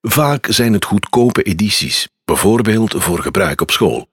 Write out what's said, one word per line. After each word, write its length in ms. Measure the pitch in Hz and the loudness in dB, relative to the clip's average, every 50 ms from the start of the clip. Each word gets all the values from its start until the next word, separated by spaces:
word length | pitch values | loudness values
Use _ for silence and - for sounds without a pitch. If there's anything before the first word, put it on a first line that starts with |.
Vaak 460 | _ 117 107 147 151 143 143 135 _ - | _ 0 0 2 2 2 0 -2 _ -4
zijn 220 | - - 123 117 110 | -2 0 2 2 2
het 120 | 101 - | 0 0
goedkope 580 | - - 104 - - - 123 120 123 110 - - | 0 -2 -2 -2 0 2 2 2 4 2 0 -2
edities, 640 | - 95 82 104 104 98 - - - - - - - _ _ _ | -2 0 0 0 0 0 -2 -4 -2 -4 -4 -6 -6 _ _ _
bijvoorbeeld 720 | - - - - 101 113 117 120 107 107 113 110 107 - | -4 -2 0 2 2 2 4 2 2 2 2 2 0 -2
voor 260 | - - - 87 82 - | -2 -2 -2 -2 -2 -4
gebruik 380 | - - 95 98 80 - - | -4 -2 0 0 0 -2 -4
op 100 | - - | -4 -4
school. 380 | - - 117 87 60 58 - _ | -2 0 2 0 0 -2 -6 _